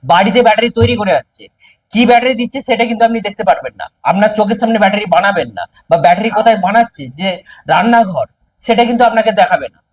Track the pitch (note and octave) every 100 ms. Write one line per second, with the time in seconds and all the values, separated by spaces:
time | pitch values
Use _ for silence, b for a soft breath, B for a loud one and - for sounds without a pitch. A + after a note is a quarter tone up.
0 | C3 E3+ G3 A#3+ A#3 G#3+ A#3 A#3 A#3 A#3+
1 | B3 D#3 - - - _ b b _ G#3+
2 | B3 A#3+ B3 A#3 A#3+ C4+ - A#3+ A3+ A3
3 | A3+ A3+ G3+ G3 F#3+ E3 B2+ _ - _
4 | C3 F3+ G#3+ G#3+ G3+ A3+ A3+ A3+ F#3+ G3+
5 | G#3 F3 G3+ F#3+ B2 G2+ - b _ E3+
6 | E3+ F3+ A3 - A#3 G#3+ F3+ A3 A#3 -
7 | C3+ C3+ F#3+ F3 B B - - A#3 A#3
8 | G#3 D#3 - _ _ _ - A3+ A#3+ A#3+
9 | A#3+ A3+ A3 G3+ F3+ F3+ C3+ _ _